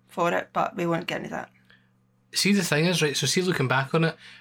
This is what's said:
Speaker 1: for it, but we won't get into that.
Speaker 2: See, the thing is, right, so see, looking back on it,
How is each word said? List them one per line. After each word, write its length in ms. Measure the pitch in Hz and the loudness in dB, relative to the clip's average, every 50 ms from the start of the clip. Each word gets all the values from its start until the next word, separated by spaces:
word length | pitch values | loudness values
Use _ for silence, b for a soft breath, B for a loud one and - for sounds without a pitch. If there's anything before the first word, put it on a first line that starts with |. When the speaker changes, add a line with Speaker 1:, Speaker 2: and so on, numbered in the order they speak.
| _ - | _ -10
Speaker 1:
for 240 | - 185 170 170 185 | -4 -2 0 0 0
it, 160 | 180 - - | -2 -4 -4
but 240 | - 180 - - - | -2 -2 -2 -2 -2
we 100 | 185 170 | -2 -2
won't 220 | 170 165 165 - | -2 -2 -2 -2
get 120 | - 156 - | -4 -6 -6
into 100 | - - | -6 -8
that. 200 | - - 120 - _ b b b b b b b b b _ _ _ _ _ _ - | -8 -10 -10 -12 _ b b b b b b b b b _ _ _ _ _ _ -4
Speaker 2:
See, 180 | - - 190 | 0 2 2
the 100 | 208 202 | 2 2
thing 240 | 170 - 147 147 165 | 2 2 2 2 2
is, 160 | 180 175 160 | 2 2 2
right, 140 | 156 143 135 | 0 0 0
so 100 | - 143 | 0 0
see, 160 | 135 - 185 | 0 0 0
looking 280 | 180 185 - - 135 123 | 0 0 0 0 2 2
back 260 | 127 135 135 - - | 2 0 0 0 0
on 80 | 160 165 | 2 2
it, 140 | 160 - B B B B B | 0 -2 B B B B B